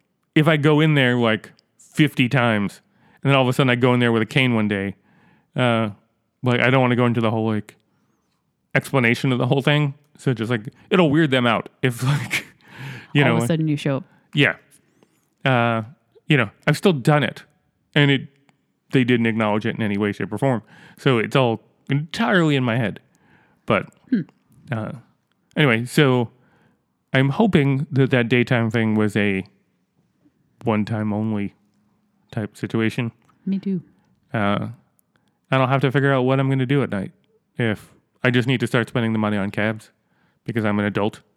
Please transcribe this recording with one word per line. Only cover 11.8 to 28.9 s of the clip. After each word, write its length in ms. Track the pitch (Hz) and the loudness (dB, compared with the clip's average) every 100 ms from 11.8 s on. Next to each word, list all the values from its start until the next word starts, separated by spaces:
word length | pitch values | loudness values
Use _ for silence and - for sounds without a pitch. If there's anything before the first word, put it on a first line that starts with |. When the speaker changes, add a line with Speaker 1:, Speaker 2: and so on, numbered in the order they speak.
Speaker 1:
if, 220 | 131 117 | -4 -2
<laughs> 80 | 127 | -2
like, 340 | 143 - - - _ - - 135 127 - | -2 -2 -8 -8 _ -20 -18 -16 -16 -4
you 100 | 143 | 2
Speaker 2:
All 60 | 131 | 2
Speaker 1:
know, 80 | 117 | 2
Speaker 2:
of 60 | |
a 40 | 117 | 0
sudden 200 | 160 156 | -2 -2
you 100 | 147 | -2
show 200 | 151 135 | -4 -4
up. 60 | - _ _ | -8 _ _
Speaker 1:
Yeah. 220 | 147 120 - _ _ _ _ _ _ _ _ 135 | 0 0 0 _ _ _ _ _ _ _ _ 0
Uh, 380 | 123 117 113 110 - _ _ - | 2 2 -2 -6 -14 _ _ 0
you 100 | 147 | 0
know, 120 | 101 - - | 0 -4 -2
I've 100 | 151 | 0
still 160 | 202 | 2
done 300 | 147 131 147 | 0 2 0
it, 200 | 120 - - _ _ _ _ 151 | 0 -6 -16 _ _ _ _ 0
and 160 | 143 | 2
it, 160 | 135 - _ _ _ _ _ _ | 2 -4 _ _ _ _ _ _
they 120 | 135 | 0
didn't 220 | 120 123 113 | 2 2 0
acknowledge 400 | 110 107 107 113 | 0 0 -2 -4
it 100 | - | -4
in 60 | |
any 160 | 107 101 | -4 -2
way, 140 | 104 | -4
shape, 200 | 101 98 | -4 -8
or 60 | 107 | -4
form. 240 | 135 117 - - - - | -2 -2 -6 -20 -20 -6
So 200 | 143 120 | 0 0
it's 180 | 107 143 | 0 0
all 260 | 123 113 _ _ - | 0 -2 _ _ -6
entirely 680 | 139 160 - 233 190 160 139 | -4 -4 -4 0 2 2 0
in 80 | |
my 140 | 123 117 | 0 -2
head. 220 | 104 - _ _ _ _ _ _ - | -2 -6 _ _ _ _ _ _ -2
But, 240 | 104 - _ - | -2 -4 _ -6
Speaker 2:
Hmm. 120 | 104 92 _ _ _ - | -6 -6 _ _ _ -10
Speaker 1:
uh, 200 | 117 107 120 - _ _ _ _ - | -8 -8 -12 -20 _ _ _ _ 0
anyway, 300 | 147 113 120 | 2 2 0
so 440 | - 139 127 117 _ _ _ _ _ _ _ _ | 2 4 4 0 _ _ _ _ _ _ _ _
I'm 160 | 135 139 | 0 2
hoping 580 | 139 220 165 139 135 156 | 2 2 2 2 0 -2
that 200 | 135 131 | 0 2
that 180 | 127 117 | 2 2
daytime 400 | 123 117 123 113 | 2 2 0 0
thing 260 | 117 110 | 0 0